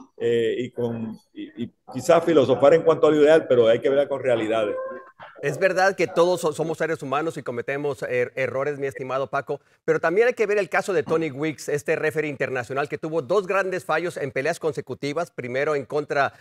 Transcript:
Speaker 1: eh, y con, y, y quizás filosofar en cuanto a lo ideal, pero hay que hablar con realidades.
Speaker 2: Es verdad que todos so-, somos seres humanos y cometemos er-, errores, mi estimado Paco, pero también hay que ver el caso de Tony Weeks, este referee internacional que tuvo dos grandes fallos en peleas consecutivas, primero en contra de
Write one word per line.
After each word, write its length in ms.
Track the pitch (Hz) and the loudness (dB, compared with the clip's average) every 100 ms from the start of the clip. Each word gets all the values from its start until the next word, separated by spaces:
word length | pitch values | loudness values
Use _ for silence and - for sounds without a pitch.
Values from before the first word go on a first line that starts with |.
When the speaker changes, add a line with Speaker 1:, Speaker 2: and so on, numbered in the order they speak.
| - - | -16 -4
Speaker 1:
eh, 380 | 117 117 113 113 | 0 2 2 -2
y 120 | 123 | -4
con, 480 | - 120 117 113 101 _ | -4 -4 -4 -8 -12 _
y, 300 | - 101 - | -16 -14 -10
y 100 | 117 _ - | -12 _ -14
quizás 320 | 131 120 170 | -2 2 4
filosofar 480 | 170 156 127 120 139 | 4 4 4 4 6
en 100 | 165 | 6
cuanto 240 | 165 156 151 | 4 4 4
a 40 | |
lo 120 | 151 | 6
ideal, 240 | 147 160 160 | 6 6 6
pero 220 | 123 113 | 4 6
hay 100 | 117 | 4
que 100 | 143 | 2
hablar 200 | 139 135 | 2 0
con 120 | 139 | -2
realidades. 540 | 131 117 107 110 107 98 - - - - - - | 0 0 0 0 0 -4 -8 -12 -16 -20 -20 -8
Speaker 2:
Es 180 | 143 143 | -6 0
verdad 360 | 185 180 190 | 0 2 2
que 140 | 190 165 | 2 0
todos 320 | - 175 180 | 2 2 2
so-, 120 | 165 | -2
somos 260 | 151 160 156 | -2 -4 -4
seres 240 | 160 160 | -4 -4
humanos 340 | 139 135 160 156 | -4 -4 -4 -6
y 80 | |
cometemos 580 | 135 120 117 139 147 135 | -8 -6 -6 -4 -4 -4
er-, 300 | - 123 123 | -2 -2 -2
errores, 460 | - 127 131 139 143 | -2 -4 -2 -4 -4
mi 80 | 139 | -6
estimado 400 | - 131 131 131 | -6 -6 -4 -4
Paco, 320 | 143 - 143 _ _ | -6 -6 -8 _ _
pero 160 | - 156 | -2 0
también 260 | 165 185 247 | 2 2 2
hay 80 | |
que 120 | 240 202 | 2 0
ver 120 | 208 | 0
el 100 | 185 | 0
caso 240 | 185 196 | -2 0
de 120 | 175 | -2
Tony 260 | 139 165 160 | 0 -2 -2
Weeks, 380 | 131 156 143 - | -4 -6 -6 -6
este 260 | 147 - | -4 -2
referee 340 | 156 151 156 151 | -2 -2 -2 -4
internacional 600 | 135 131 127 117 135 147 | -4 -4 -4 -4 -4 -4
que 100 | 151 | -6
tuvo 240 | 160 165 | -6 -4
dos 240 | 127 196 185 | 0 0 0
grandes 380 | 196 190 180 | 0 -2 -4
fallos 320 | - 160 175 - | -2 -2 -2 -4
en 160 | 139 | -4
peleas 260 | 143 143 170 | -2 -2 -2
consecutivas, 720 | 160 143 - 117 143 143 170 | -4 -6 -8 -8 -6 -4 -6
primero 460 | - 123 127 151 147 | -8 -6 -2 0 -2
en 80 | |
contra 460 | 123 151 147 147 131 | -2 -6 -2 0 -2
de 40 | - | -4